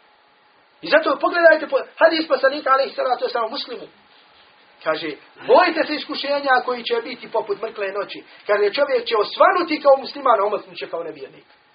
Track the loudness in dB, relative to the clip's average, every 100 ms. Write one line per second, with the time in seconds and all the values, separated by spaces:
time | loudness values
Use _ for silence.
0 | _ _ _ _ _ _ _ _ 2 2
1 | 2 0 0 4 6 6 2 -4 -4 2
2 | 2 2 -2 0 0 0 0 0 0 -4
3 | -4 -2 -2 -4 -4 -8 -12 -14 -16 _
4 | _ _ _ _ _ _ _ _ -4 -4
5 | -6 -10 -18 -10 4 4 4 0 -4 -6
6 | -8 -8 -4 -2 2 0 0 -6 -4 -4
7 | -4 -14 -8 -6 -4 -6 -8 -6 -6 -6
8 | -8 -12 -18 -12 -2 0 2 0 0 0
9 | 0 -2 -2 4 4 4 -2 2 4 4
10 | 0 -4 0 2 0 -4 -8 -14 -10 -8
11 | -10 -12 -18 -20 _ _ _